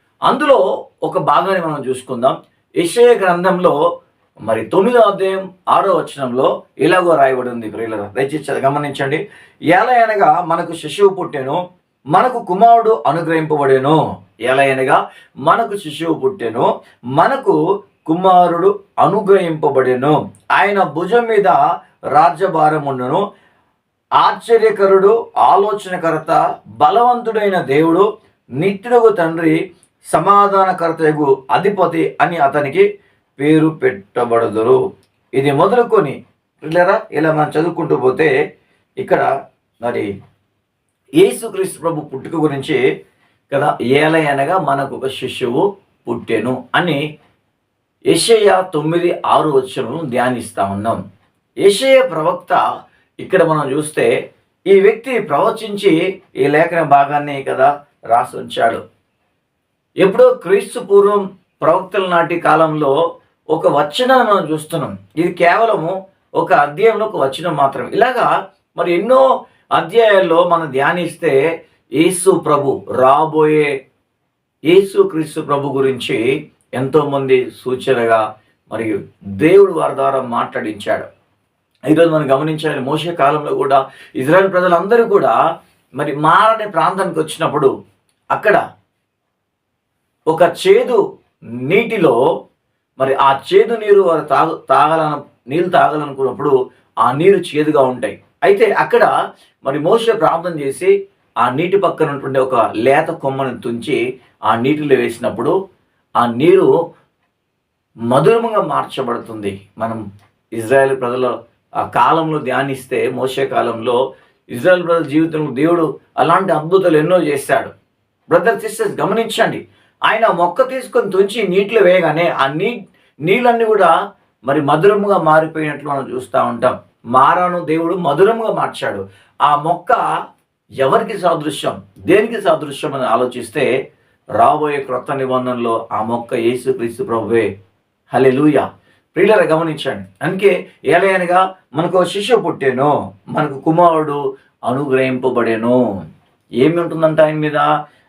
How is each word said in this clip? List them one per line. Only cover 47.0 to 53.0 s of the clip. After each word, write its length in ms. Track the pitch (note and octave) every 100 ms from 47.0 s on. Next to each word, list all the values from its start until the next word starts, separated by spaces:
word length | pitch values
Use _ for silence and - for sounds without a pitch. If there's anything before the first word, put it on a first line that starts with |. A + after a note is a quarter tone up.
| D3+ D3+ _ _ _ _ _ _ _ _ -
యెషయా 540 | D#3+ - A3+ G3+ F#3
తొమ్మిది 640 | F#3 D3+ D#3 E3+ F3 - -
ఆరు 220 | - D#3
వచనం 640 | C3+ B2+ D3 A#2 D#3 D3+
ధ్యానిస్తా 540 | B2 B2+ A#2+ G2+ -
ఉన్నాం. 460 | G2 G2 A2 G2+ - - _ _ _ -
యెషయా 500 | F#3+ G3 C4+ C4 B3+
ప్రవక్త 720 | D#3+ D#3+ F3+ - - - - - _